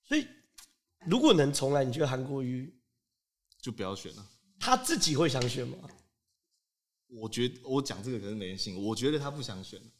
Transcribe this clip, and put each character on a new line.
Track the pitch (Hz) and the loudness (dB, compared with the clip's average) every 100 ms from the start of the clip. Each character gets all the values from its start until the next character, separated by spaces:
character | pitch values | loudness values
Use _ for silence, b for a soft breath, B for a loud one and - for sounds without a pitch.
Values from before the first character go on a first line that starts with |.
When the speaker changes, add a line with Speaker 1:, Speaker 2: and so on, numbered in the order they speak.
| _ | _
Speaker 1:
所 | 302 | 0
以， | 247 - _ - - _ _ _ 170 | 0 -10 _ -20 -20 _ _ _ 0
如 | 220 | 6
果 | 302 | 8
能 | 185 143 | 8 6
重 | 139 135 | 4 2
来， | 143 | 2
你 | 131 | 2
觉 | 127 | 2
得 | 143 | 0
韩 | 131 | 0
国 | 131 139 | -4 -4
瑜 | 127 127 139 - _ _ _ _ _ _ _ _ | -4 -4 -8 -16 _ _ _ _ _ _ _ _
Speaker 2:
就 | - | -12
不 | 110 | -6
要 | 95 | -6
选 | 98 90 87 | -6 -12 -16
了。 | 101 _ _ _ | -20 _ _ _
Speaker 1:
他 | - 254 | 2 2
自 | 254 330 | 2 0
己 | 170 139 | 2 4
会 | 160 | 2
想 | 131 123 | 2 0
选 | 127 123 | -2 -6
吗？ | 143 - - _ _ _ _ _ _ _ _ _ _ _ | -10 -16 -20 _ _ _ _ _ _ _ _ _ _ _
Speaker 2:
我 | 120 110 | -10 -6
觉 | 113 123 | 0 -2
得， | 123 | -2
我 | 139 135 | -2 -2
讲 | 139 95 | 0 -6
这 | 110 | -6
个 | 120 | -6
可 | 101 | -6
能 | 107 | -6
没 | 92 | -6
人 | 95 | -6
信， | 107 92 | -6 -4
我 | 101 110 | -2 0
觉 | 131 | 0
得 | 151 | 0
他 | 143 | -4
不 | 147 | -8
想 | 123 95 | -10 -10
选。 | 95 95 113 _ | -12 -16 -20 _